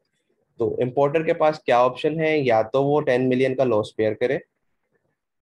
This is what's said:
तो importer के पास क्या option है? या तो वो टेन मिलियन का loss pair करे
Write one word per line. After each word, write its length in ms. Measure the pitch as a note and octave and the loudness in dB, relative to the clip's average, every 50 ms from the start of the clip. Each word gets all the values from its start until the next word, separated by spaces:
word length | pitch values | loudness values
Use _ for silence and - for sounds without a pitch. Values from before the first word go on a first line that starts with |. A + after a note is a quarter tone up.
| _ _ _ _ _ _ _ _ _ _ _ _ | _ _ _ _ _ _ _ _ _ _ _ _
तो 180 | A#2 G#2+ - - | -4 -4 -2 -2
importer 420 | B2 B2+ B2 C#3+ C#3 C#3+ C#3+ E3 D#3 | -4 -2 0 0 0 0 0 -2 -2
के 100 | E3 E3 | -2 -2
पास 280 | E3 D#3 D#3 D3+ D3+ _ | 0 0 0 0 -2 _
क्या 200 | - B2+ A#2+ B2 | 0 2 4 2
option 340 | B2+ B2+ - - D#3 D3+ E3 | 2 0 -2 -4 -4 -2 0
है? 200 | D#3+ D#3 D#3 D3+ | -2 0 0 0
या 240 | C#3 B2+ A2+ A2 A2 | 2 2 2 2 0
तो 200 | A2 - C3 C#3 | 0 0 0 0
वो 180 | C#3 D3 D3+ | 2 0 0
टेन 200 | C#3+ C#3 B2+ B2 | 0 0 0 0
मिलियन 340 | B2+ C3 B2+ B2+ C3 C3 C3 | 2 0 0 0 0 -2 0
का 80 | C3 C3+ | -2 0
loss 320 | B2 A2+ G#2+ G#2+ - - - | 0 0 0 -2 -4 -4 -2
pair 160 | A2 G#2+ G#2 | -2 -2 0
करे 240 | - B2 B2 C3+ E3+ - _ _ _ _ _ _ _ _ _ _ _ _ _ _ _ _ _ _ _ _ _ _ | -2 -2 -2 -2 -4 -6 _ _ _ _ _ _ _ _ _ _ _ _ _ _ _ _ _ _ _ _ _ _